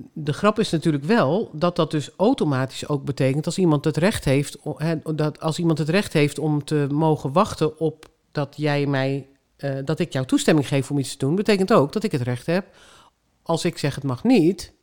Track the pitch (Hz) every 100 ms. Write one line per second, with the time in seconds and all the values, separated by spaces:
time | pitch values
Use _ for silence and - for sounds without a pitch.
0 | 110 - 147 - 208 220 202 165 170 147
1 | 147 233 139 180 - 151 175 175 160 156
2 | 131 - 208 277 160 131 131 - - 143
3 | 139 135 135 143 170 180 175 147 156 151
4 | 185 - 151 135 143 - 151 - 160 160
5 | - 156 151 - 160 156 170 160 151 190
6 | - 156 147 143 151 151 - 151 139 147
7 | 160 151 135 160 214 - 156 - 160 156
8 | - _ _ - 139 - 147 143 143 135
9 | 135 139 135 _ _ - 139 135 139 156
10 | 170 135 127 285 - 160 123 139 - 143
11 | 127 - 135 185 214 196 190 208 139 214
12 | 214 139 123 123 - 180 - - - -
13 | - _ _ _ - 165 175 - 147 -
14 | 139 123 233 247 160 202 - _